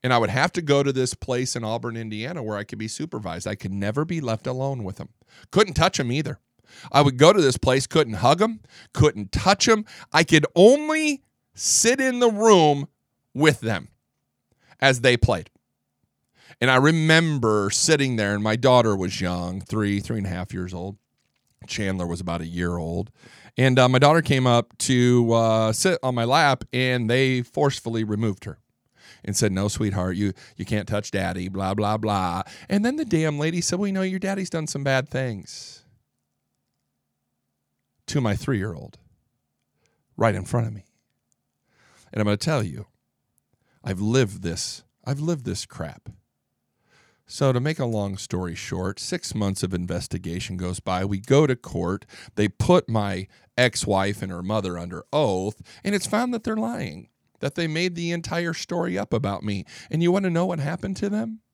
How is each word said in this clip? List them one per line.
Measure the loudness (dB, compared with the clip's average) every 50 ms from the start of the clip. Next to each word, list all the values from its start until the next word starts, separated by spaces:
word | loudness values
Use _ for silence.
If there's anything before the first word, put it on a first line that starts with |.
And | 2 2
I | 2 4
would | 2 2
have | 2 0 0 0
to | _ -4
go | 0 2 2 4
to | 4 2
this | 0 0 -2 -2 -4
place | _ -6 -4 -4 -2 -2 -4 -6
in | -6 -4
Auburn, | -4 -4 -4 -6 -8 -8
Indiana, | -8 -8 -8 -8 -8 -8 -8 -8 -8
where | -6 -6 -6 -6
I | -8
could | -8 -10 -10
be | -8 -10
supervised. | -8 -10 -10 -10 -8 -10 -8 -8 -8 -8 -6
I | -8 -8
could | -6 -6 -8
never | -6 -4 -4 -2 -2 -2 -4
be | -4 -4 -6
left | -4 -4 -4 -4 _
alone | -8 -6 -4 -4 -4 -6 -6 -8
with | -10 -10
them. | -12 -16 -18 _ _ _ _ _ -20 -20 _
Couldn't | 2 2 2 4 4
touch | 2 2 2 2
them | 0 -4 -2
either. | -2 -2 -4 -6 -8 -12 _ _ _ _ _ _ -20 -20 -18 0
I | 4 4
would | 4 6 6
go | 8 8 8
to | 8 8
this | 4 4 2
place, | 2 2 2 2 2 0
couldn't | 2 2 2 2 2 -2
hug | 2 4 4 4 6
'em, | 2 -2 -2 -8 _ _ _ -20 -20 _
couldn't | _ 4 4 4 4 0 -8 -4
touch | -4 0 4 4 4 4 4 4
'em. | 4 2 2 -8 -16 -20 -16 _
I | 2 2 4
could | 6 6 4 4 4 _
only | 8 10 10 10 8 4 0 0 0 2 0 0 -2 _ _ _ _ _ _ _
sit | -8 -4 0 0 2 4 2 2 2
in | 2 0 2 2
the | 2 2
room | 2 4 6 8 8 8 8 4 4 0 -2 -8 _ _ _ _ _ _ _ _
with | _ 4 4 4 4 4
them | -2 -4 -4 -4 -6 -12 _ _ _ _ _ _ _ _ _ _ _ _ _ _ _ _ _ _
as | 4 4 4 6
they | 4 4 4
played. | 6 4 2 2 -2 -4 -12 _ _ _ _ _ _ _ _ _ _ _ _ _ _ _ _ _ _ _ -20 -8 _
And | 2 4
I | 4
remember | 6 6 6 4 4 4 4 4 4 4 2 0 0 2 2 2 2 2 0
sitting | 0 0 2 2 4 4 2 0 0
there, | 0 0 0 0
and | 0
my | 0 0 0
daughter | 2 4 6 6 6 6 4 2
was | 0 -2 -4 -4 -4
young, | -4 -4 -2 -4 -4 -6 -8 -8
three, | -8 -6 -4 -2 -2 0 -2 -2
three | -2 -4 -6 -4
and | -4
a | -4
half | -6 -6 -8 -8
years | -8 -8 -8 -8 -10
old. | -10 -10 -12 -12 _ _ _ _ _ _ _ _ _ _ _ _ _ -14
Chandler | -10 -8 -4 -2 -2 -2 -2 -2
was | -4 -4 -6
about | -6 -6 -6 -6
a | -6
year | -6 -4 -2 -2 -2 -2
old. | -4 -4 -4 -4 -4 -6 -6 _ _ -20 -20 -20 -20 -20 -12 _
And, | 2 2 4 6 6
uh, | 4 4
my | 6 6
daughter | 6 6 6 4
came | 2 0 0 2 2
up | 4 2 2 0 _ -8 _
to, | -2 0 2 4 4 6 6 4 4 4
uh, | 4 2 4 4 2 2 2 0
sit | 0 0 2 0 0 0
on | -2 -4 -2
my | -2 0
lap, | 2 2 4 4 4 2 0 -4 _
and | -4 -2 0 0 0 0 0 2
they | 2 2 2 2 0 -2
forcefully | -4 -6 _ 0 0 0 0 -2 -8 -4 -4 -2 -2
removed | -2 -2 -2 -2 -2 -4 -4 -10
her | -16 -16 _ _ _ _ _ _ _ _ _ _ -20 -20 _ _
and | -6 -2
said, | 0 0 0
"No, | 0 0 -2 -2
sweetheart, | -2 -2 -2 -2 -2 -2 -2 -2 -2
you, | -2 -2 -2 -4 -6 -16 -20 _
you | -12 -6
can't | -4 -4 -4 -4
touch | -4 -6 -6 -6 -4
daddy, | -4 -4 -4 -2 -4 -6 -8 -6
blah, | -6 -4 -4 -2 -2
blah, | -2 0 -2 -2
blah." | -2 -2 -2 0 0 0 -2 -2 -4 -8 -8 -12 -20 -8 -2
And | -2 0 0
then | 0 -2
the | -2 -2
damn | 0 0 0 0 0 -2 -2
lady | -4 -2 -2 -2
said, | -4 -4 -2 -2
"Well, | -2
you | -2
know, | -2 -2
your | -2 -2 -4 -4
daddy's | -4 -4 -4 -4 -6 -6
done | -6 -6 -6
some | -4 -6 -4 -2
bad | 0 0 0 -2 -2
things," | -6 -6 -4 -4 -6 -8 -12 -14 -18 -18 -18 -18 -20 -20 _ _ _ _ _ _ _ _ _ _ _ _ _ _ _ _ _ _ _ _ _ _ _ _ _ _ _ _ _ _ _ _ _ _ _ _ _ _ _ _ _ _ _ _ _
to | -4 -4 -2
my | 0 0 -2
three-year-old, | -2 -2 -2 -2 -2 -2 -6 -8 -12 -16 -18 -20 _ _ _ _ _ _ _ _ _ _ _ _ _ _ _ _ _ _ _ _ _ _ _ _
right | 0 0 0 0
in | -2 -6
front | -4 -2 -2 -2 -2
of |
me. | -6 -12 -16 _ _ _ _ _ _ _ _ _ _ _ _ _ _ _ _ _ _ _ _ _ _ _ _ _
And | -4 -2
I'm | 0
gonna | 0 0
tell | -2 -2 -2 -2 -2
you, | -2 -4 -8 -12 -14 _ _ _ _ _ _ _ _ _ _ _ _ _ _ _ _ _ _ _
I've | _ -6 -6 -2
lived | -2 0 2 2 2 0 -2 -8
this, | -6 -6 -6 -6 -8 -10 -10 -14 _ _ _ _ _
I've | -6 -6 -4
lived | -2 -4 -4 -4 -4
this | -8 -8 -8 -8
crap. | _ -12 -12 -12 -12 -12 -16 _ -20 -20 _ _ _ _ _ _ _ _ _ _ _ _ _ _ _ _ _ _ _ _ _ _
So | _ -6 0 0 2
to | 2 2
make | 0 -2 -4 -2
a | -4
long | -2 -2 -2 -2 -4 -6 -8
story | -8 -8 -6 -6 -6 -6 -8
short, | -10 -10 -8 -6 -4 -4 -4 -6 -6
six | -8 -8 -8 -8 -8 -8 -6
months | -4 -2 -2 -2 -4 -4
of | -4 -4
investigation | -6 -6 -6 -6 -8 -6 -8 -10 -8 -8 -8 -8 -8 -8 -8 -8
goes | -8 -6 -6 -8 -8
by. | -6 -4 -4 -2 -2
We | -4 -4 -6
go | 0 2 4 4 4 4
to | 0
court. | -4 -6 -10 -8 -6 -4 -4 -4 -6 -8 _ -20 -20 -20 -10 _
They | 0 0
put | 0 0 _ 2 4 4 4 4 2
my | -2 -2 -2 -2 -4 -6 -8 -12 _ _ _ _ _ 2
ex-wife | 2 2 2 -2 -2 0 2 2 2 0 -2 -4
and | -8 -10
her | -8 -8
mother | -6 -4 -2 -2 -2 -4 -6 -6
under | -10 -10 -12 -14 -12 _
oath, | -2 0 0 0 0 0 -2 -4 -6 _ -20 -20 -20 -8
and | _ -4 -4
it's | -2 -2
found | -2 -2 -2 -2 -2
that | -4 -6 -6
they're | -4 -4
lying, | -4 -4 -6 -6 -8 -10 -10 -10 -14 -18 _ _ _ _ _ _ _
that | -10 -8 -6
they | -4 -4
made | -4 -2 -2 -2 -4 -4
the | -4 -6 -4
entire | -4 -6 -6 -6 -6 -4 -4 -4 -6
story | -8 -8 _ -6 -4 -4 -4 -4
up | -6 -4 -4
about | -4 -2 -2 -2 -4 -4
me. | -4 -6 -6 -6 -8 -12 -18 -20 -14 -6
And | -2 0 2
you | 2
wanna | 2 2 0 0
know | 0 0 -2
what | -2 -2 -4
happened | -4 -6 -6 -6 -8 -8 -6 -4
to | -4 -4
them? | -2 -4 -4 -6 -10 -14 _ _